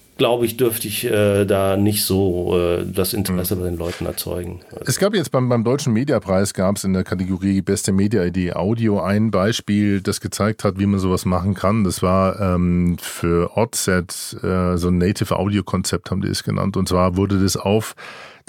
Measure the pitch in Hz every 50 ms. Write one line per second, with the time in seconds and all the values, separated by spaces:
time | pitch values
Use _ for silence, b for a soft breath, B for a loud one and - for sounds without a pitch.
0 | _ _ _ - 131 117 120 120 120 107 107 120 127 113 110 - - 107 104 -
1 | 120 120 110 104 104 101 101 101 101 95 101 98 98 98 95 101 101 107 104 101
2 | - - 95 95 98 92 87 90 90 90 90 87 87 85 87 92 92 92 90 98
3 | 90 - 117 104 95 95 92 90 90 - 101 90 90 90 87 82 82 87 - -
4 | 85 82 82 - - 90 87 87 87 87 87 87 - - - - - - - -
5 | 190 208 226 185 139 - - 131 127 123 123 117 107 117 135 143 - 120 107 113
6 | 143 151 127 104 - 98 92 95 101 - - 101 92 98 101 - - 98 92 92
7 | 90 - 101 92 95 92 95 87 98 98 98 98 90 98 98 - - 113 95 95
8 | 101 104 113 98 87 90 85 95 90 85 - 78 87 104 117 113 113 107 101 90
9 | 80 95 101 107 110 110 101 90 95 110 120 - - - 104 104 104 101 98 95
10 | 95 101 - - - 98 - - 101 110 107 - - 101 90 95 101 101 101 95
11 | 95 92 92 - - 92 92 85 90 101 90 - - 98 107 113 98 87 - -
12 | 95 90 92 95 95 95 - - 98 92 90 87 87 87 87 87 87 87 85 -
13 | - - - - 87 85 85 85 87 - - 104 110 - - - - 101 92 90
14 | 85 - - - - - - - - 92 92 92 90 90 90 85 87 90 90 87
15 | 87 98 104 - - - 90 87 92 104 101 98 95 - - 92 98 - 95 -
16 | _ - 95 98 95 95 95 - - 104 101 95 92 98 101 98 92 - 92 90
17 | 92 92 87 95 98 95 101 95 98 92 - - - 98 104 110 - - - B
18 | B B B B B B B B B